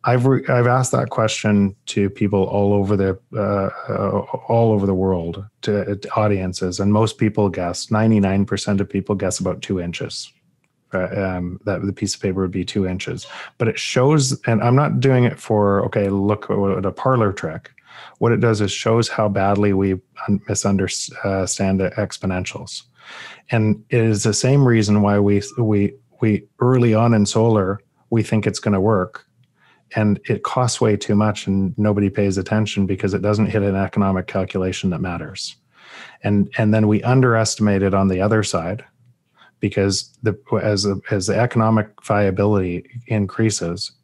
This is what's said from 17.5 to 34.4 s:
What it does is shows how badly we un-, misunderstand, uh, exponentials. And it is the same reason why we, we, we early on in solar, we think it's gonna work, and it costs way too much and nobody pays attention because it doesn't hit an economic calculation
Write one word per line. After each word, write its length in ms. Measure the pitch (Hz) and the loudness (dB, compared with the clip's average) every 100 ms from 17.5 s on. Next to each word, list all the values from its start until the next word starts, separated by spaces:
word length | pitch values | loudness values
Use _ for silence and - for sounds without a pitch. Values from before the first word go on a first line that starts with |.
| 80 - _ _ - - _ | -10 -16 _ _ -20 -20 _
What 120 | 117 | 2
it 100 | 113 | 4
does 200 | 117 107 | 2 2
is 100 | 101 | 0
shows 380 | - 117 113 113 | -2 0 2 2
how 180 | - 107 | 0 0
badly 460 | 98 98 101 104 | 0 2 2 2
we 200 | 98 98 95 _ - - | 2 0 -2 _ -12 -2
un-, 120 | 98 - | -2 -2
misunderstand, 1300 | 101 107 98 95 - - - 101 98 92 - 98 95 | -2 0 0 -2 -4 -10 -8 -4 -2 -4 -2 0 0
uh, 80 | 92 | -2
exponentials. 920 | - 101 - 95 92 90 - - - _ _ - - - - _ | -2 -6 -4 -6 -4 -6 -10 -14 -16 _ _ -20 -18 -18 -20 _
And 340 | 117 110 104 - | 0 2 0 0
it 120 | 123 | 0
is 200 | 113 104 | 2 2
the 140 | 110 101 | 0 0
same 320 | 127 143 131 | 2 4 6
reason 340 | 113 104 104 | 4 4 4
why 160 | 101 101 | 4 4
we, 240 | 101 101 - - | 4 2 -2 -4
we, 380 | 113 104 101 - _ _ | 0 2 0 -4 _ _
we 240 | 110 104 - _ | 0 0 -4 _
early 340 | 123 127 120 | 2 4 4
on 220 | 110 117 113 | 4 4 4
in 100 | 104 | 2
solar, 540 | 113 113 107 92 101 _ _ _ | 2 2 2 0 -4 _ _ _
we 100 | 117 | -2
think 240 | 107 110 104 | 0 0 0
it's 140 | 101 | -2
gonna 200 | - 101 | 0 2
work, 460 | 101 104 90 - _ _ _ _ _ _ _ - | 2 2 0 -8 _ _ _ _ _ _ _ -2
and 240 | 107 101 - | 0 0 -2
it 140 | 107 | -4
costs 360 | - - 123 - | -2 -2 -2 0
way 160 | 117 104 | 0 0
too 200 | - 104 | 0 2
much 320 | 107 101 - | 2 -2 -2
and 280 | 98 95 - | -2 -2 0
nobody 360 | 107 101 101 | 0 2 0
pays 260 | 98 101 95 | 0 0 0
attention 480 | 92 107 107 - 95 | 0 -2 0 -2 -2
because 300 | 95 101 95 | 0 -2 0
it 80 | |
doesn't 240 | 101 104 107 | 0 2 2
hit 160 | 110 | 2
an 120 | 101 95 | 0 0
economic 520 | 95 - 98 95 90 | -2 0 0 0 -2
calculation 640 | 98 | -4